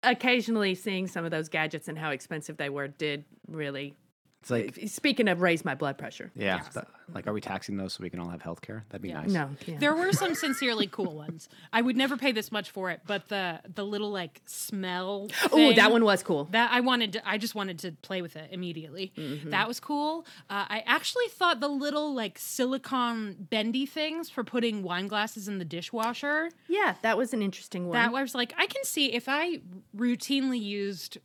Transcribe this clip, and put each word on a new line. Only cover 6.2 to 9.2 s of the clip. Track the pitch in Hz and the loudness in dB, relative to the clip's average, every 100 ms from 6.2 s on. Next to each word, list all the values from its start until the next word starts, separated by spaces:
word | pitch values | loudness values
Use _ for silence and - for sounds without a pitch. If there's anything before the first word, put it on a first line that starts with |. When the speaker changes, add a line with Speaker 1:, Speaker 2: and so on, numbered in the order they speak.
| - | -14
Speaker 2:
Yeah. | - 101 92 | -2 0 0
Speaker 3:
Yeah. | - | -2
Speaker 2:
Th-, | - - - - | -10 -12 -18 -12
like, | 90 98 | -8 -4
are | |
we | 107 | -4
taxing | - 95 - 98 | -4 -6 -4 -6
those | 95 | -6
so | - | -6
we | 92 | -8
can | 87 | -8
all | 85 | -8
have | 87 | -8
health | 82 85 | -8 -10
care? | - 110 107 | -10 -12 -10
That'd | 101 | -10
be | 95 | -8
Speaker 3:
Yeah. | - | -6